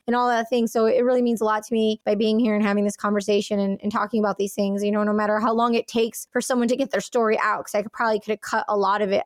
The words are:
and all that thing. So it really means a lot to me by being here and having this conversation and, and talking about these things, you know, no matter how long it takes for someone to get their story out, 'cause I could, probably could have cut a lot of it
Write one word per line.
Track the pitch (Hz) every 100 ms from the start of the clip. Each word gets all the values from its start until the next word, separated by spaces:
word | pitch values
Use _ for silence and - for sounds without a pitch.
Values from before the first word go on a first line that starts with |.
| -
and | 240
all | 247
that | 233 226
thing. | 247 226
So | 233 220
it | 233
really | 247 254
means | 240 226
a | 220
lot | 214
to | -
me | 226 220 214 -
by |
being | 208 220 220
here | 240
and | 208
having | 208 202
this | 202 -
conversation | 208 208 202 208 - 208
and, | 196 196
and | 208
talking | 220 208 226
about | 208 190
these | 202
things, | - 202 202
you | 208
know, | 208
no | 208
matter | 208 208 214
how | 233
long | 226 240
it | 233 -
takes | 233 233 - -
for | 247
someone | - 247 240
to | 254
get | 269
their | 196
story | - 247 220 220
out, | 214 202 -
'cause |
I | 208
could, | 208
probably | - 233 214
could | 208
have | 214
cut | - 220 -
a | 208
lot | 190 202
of | 202
it | 196